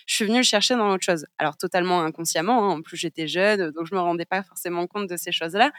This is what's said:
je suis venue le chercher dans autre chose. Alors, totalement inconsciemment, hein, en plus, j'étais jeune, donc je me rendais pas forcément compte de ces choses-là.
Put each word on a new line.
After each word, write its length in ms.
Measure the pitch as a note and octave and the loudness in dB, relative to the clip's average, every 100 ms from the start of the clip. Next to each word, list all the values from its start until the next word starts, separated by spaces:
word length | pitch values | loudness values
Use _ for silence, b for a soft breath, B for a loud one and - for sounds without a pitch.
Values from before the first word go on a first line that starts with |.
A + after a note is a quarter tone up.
| - | -6
je 80 | - | -2
suis 80 | |
venue 140 | G#3 A#3+ | 2 2
le 40 | |
chercher 300 | B3 G#3 - B3 | 2 2 2 2
dans 140 | G#3 | 2
autre 140 | F#3+ | 2
chose. 220 | - E3 C#3+ - | 0 -2 -4 -4
Alors, 180 | D3+ - | -4 -4
totalement 440 | F#3 F#3 F3+ F3+ | -2 0 2 2
inconsciemment, 640 | D#3+ - E3+ E3 F#3 B3 | 0 -4 -4 -2 2 2
hein, 140 | G3+ D#3 | 2 0
en 40 | |
plus, 140 | D#3+ D#3+ | -6 -8
j'étais 320 | E3+ - D#3 | -6 -6 -4
jeune, 420 | E3+ G3+ G#3 D#3+ | 2 2 2 0
donc 140 | D#3 E3 | -4 -4
je 80 | |
me 60 | F#3+ | 0
rendais 240 | F3 E3+ D#3+ | 0 0 -2
pas 160 | F#3+ | -4
forcément 440 | F#3+ - F3 F3 F3 | -4 -8 -4 -4 -4
compte 220 | G#3 G3 | -4 -6
de 80 | F3 | -6
ces 160 | F3+ | -4
choses-là. 400 | E3+ E3 G3 C#4+ | -4 0 2 2